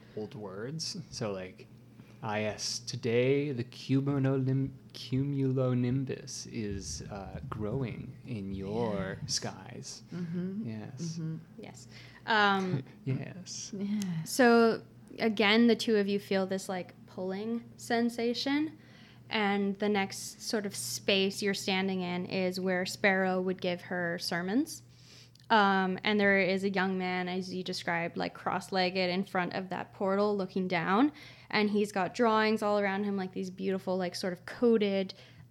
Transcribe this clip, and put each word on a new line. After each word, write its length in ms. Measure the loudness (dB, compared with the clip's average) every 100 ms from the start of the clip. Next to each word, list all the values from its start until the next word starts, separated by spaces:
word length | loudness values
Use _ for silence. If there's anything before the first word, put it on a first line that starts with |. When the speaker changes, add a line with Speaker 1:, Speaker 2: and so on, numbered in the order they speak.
| -14 -10
Speaker 1:
old 180 | -10
words. 640 | -10 -10 -10 -8 -8 -8 -8 -10
So, 220 | -6 -4
like, 340 | -4 -8 -14 -20 -20 -20 -20 -20 -10
ah, 140 | -4 -2
yes, 420 | -2 -4 -6 -6
today 720 | -6 -4 2 4 4 2 0
the 120 | -4 -6
cumulonim-, 1040 | -8 0 2 2 2 2 2 2 2 0 -6 -18 -14 -2 0 0 0 0
cumulonimbus 1000 | 2 2 2 2 0 -2 -6 -8 -12 -8
is, 520 | -6 -4 -4 -6 -8 -8
uh, 280 | -10 -10 -10 -8
growing 640 | -6 -2 -2 -4 -6 -10 -12 -8
in 260 | -8 -6
your 640 | -6 -4 -2 0 -2 -4 -6
Speaker 2:
Yes. 120 | -4
Speaker 1:
skies. 680 | -4 -4 -10 -14 -14 -14 -14 -12 -8
Speaker 2:
Mm-hmm. 520 | -6 -4 -4 -6 -6
Speaker 1:
Yes. 320 | -8 -10 -8
Speaker 2:
Mm-hmm. 340 | -8 -6 -6 -8 -12 -18
Speaker 3:
Yes. 280 | -16 -16 -18 -20 -20 -12 0
Um, 580 | 4 4 4 0 -2 -4
Speaker 1:
<laughs> 120 | -8 -4
Yes. 640 | -4 -4 -12 -12 -12 -10 -6
Speaker 2:
Yes. 260 | -4 -2 -2 -4 -4
Speaker 3:
so, 560 | 4 6 8 6 2 -6 -20 -16 -2
again, 480 | -2 2 4 8 8
the 80 | 6
two 200 | 4 2
of 120 | 2
you 120 | 0
feel 260 | 0 0 0
this, 220 | -2 -4
like, 260 | -6 -8 -14 -16
pulling 560 | -8 -6 -4 -4 -6 -8 -12
sensation. 960 | -2 2 2 0 -2 0 0 0 0 -4 -20 -20 -20 -20 -4
And 480 | 0 2 2 0 0
the 100 | 0
next 520 | 2 0 -4 -12 -10
sort 240 | -4 -2 -4
of 100 | -6
space 680 | -6 -4 2 4 2 0
you're 120 | -2
standing 480 | -2 0 0 0 -2
in 240 | -2 -4 -2
is 320 | 0 0 0
where 260 | 0 0 -2
Sparrow 560 | 0 2 4 2 0
would 200 | -2 -2
give 200 | -2 -4
her 360 | -4 -4 -2 -2
sermons. 640 | -4 -4 0 0 0 -6 -16 -20 -20 -20 -20 -12 4
Um, 480 | 6 6 6 2 0
and 160 | 2 4
there 200 | 6 6
is 240 | 4 2 0
a 40 |
young 280 | 0 0 0
man, 300 | 0 -2 -2
as 240 | -4 -4
you 100 | -6
described, 520 | -4 -4 -2 -2 -2 -4
like, 160 | -4
cross-legged 760 | -4 -2 -2 -2 0 2 2 0
in 140 | 0
front 300 | 0 0 0
of 160 | -2 -6
that 240 | -6 -8
portal 420 | -2 0 4 2 2
looking 320 | 0 -2 0
down. 440 | 0 2 4 4 2 -20 -20 -4
And 200 | 0 2
he's 220 | 2 2
got 200 | 0 -2
drawings 480 | 2 4 4 4 2
all 180 | 2 2
around 260 | 2 0 -2
him, 100 | -2
like, 140 | -4
these 160 | -6 -6
beautiful, 480 | -4 -2 -2 0 0
like, 180 | -2 -2
sort 180 | -4
of 120 | -4 -8
coded, 680 | 2 6 6 4 2 0 -6 -20 -20 -8